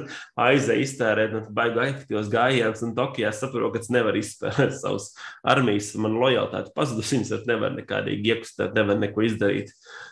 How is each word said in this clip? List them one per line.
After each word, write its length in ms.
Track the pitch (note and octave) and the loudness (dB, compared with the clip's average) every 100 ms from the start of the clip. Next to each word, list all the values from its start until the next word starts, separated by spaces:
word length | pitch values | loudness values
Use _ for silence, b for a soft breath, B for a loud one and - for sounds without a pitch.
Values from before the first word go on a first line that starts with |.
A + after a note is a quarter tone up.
| - | 0
<laughs> 380 | - - - A#2+ | -14 -8 0 4
aizēju 400 | C#3 C#3 B2 C3+ | 4 4 2 0
iztērēt, 480 | - A2+ G#2+ G#2+ A2 | 0 0 2 0 -2
un 100 | G#2+ | -4
baigu 300 | G#2 A#2 A#2 | -2 0 0
efektīvos 480 | C3+ C3+ - G#2+ G#2 | -2 -4 -4 -4 0
gājienus, 500 | A2+ B2 B2+ A2 A2 | 2 4 4 2 -2
un 140 | A#2 A2 | -4 -2
Tokijā 340 | C3+ - G#2+ - | -2 -2 -2 -2
saprotu, 380 | B2 A#2+ A2+ A2 | -4 -2 -2 -2
ka 80 | |
es 80 | - | 0
nevaru 320 | B2 A2 G#2 | 2 4 0
izspēlēt 500 | G#2+ - F#2+ C#3+ C3 | -2 -6 -2 2 2
savus 380 | - - G2 - - B B | 0 -4 -4 -6 -14 B B
armijas, 500 | - C3+ A#2+ G#2 G#2 | 2 4 4 2 -2
man 220 | G#2+ G#2+ A2 | -2 0 2
lojalitāte 560 | C3 A2+ G2+ G2+ G2 | 2 2 0 -4 -6
pazudusi, 440 | - C#3+ A2 - C3 | -4 -2 -2 -2 0
viņas 180 | G#2 G#2 | 0 -4
vairs 100 | A#2 | -2
nevar 300 | A2 G#2 - | 0 -2 -4
nekādīgi 560 | - G2+ G2+ G#2 G#2+ | -6 -4 -2 0 0
iekustēt, 420 | A2+ - - F#2+ | 0 -2 -6 0
nevar 240 | G#2+ G2+ G2+ | 2 2 2
neko 300 | G2+ G#2+ A2+ | 0 0 0
izdarīt. 480 | G#2 G2+ G2 G2 - B B B | 2 0 0 -4 -14 B B B